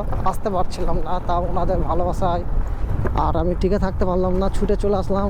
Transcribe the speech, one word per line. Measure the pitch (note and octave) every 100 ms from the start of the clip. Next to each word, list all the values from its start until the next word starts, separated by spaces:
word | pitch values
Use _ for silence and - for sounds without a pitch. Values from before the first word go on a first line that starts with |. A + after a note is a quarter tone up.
| G3+ - F#3+
আসতে | F#3 A3 F3+
পারছিলাম | F#3 - E3+ E3 D3+
না, | F#3 -
তা | F3 F3
ওনাদের | F3 F3 F3+ D3+
ভালোবাসায় | E3 F3+ - F#3 E3+ - - - - - - - - D3+
আর | E3
আমি | F3 F3
টিকে | F#3 G3 F#3+
থাকতে | - F#3
পারলাম | F3+ F#3 F3+
না, | F#3+ -
ছুটে | G3 G3
চলে | G3+ G3
আসলাম, | F#3 G3 G3+